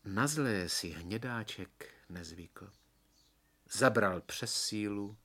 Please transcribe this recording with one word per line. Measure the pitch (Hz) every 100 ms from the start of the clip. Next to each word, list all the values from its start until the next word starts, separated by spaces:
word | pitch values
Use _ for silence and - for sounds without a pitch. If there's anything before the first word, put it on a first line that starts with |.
Na | 101 98 143
zlé | 156 131 101 87
si | - 85
hnědáček | 85 87 113 127 117 107 - 90 _ - - -
nezvykl. | 87 82 82 82 - 98 - _ _ _ _ _ _ _ _ -
Zabral | - 131 113 101 87
přes | - - 120
sílu | - - 107 104 101 101 107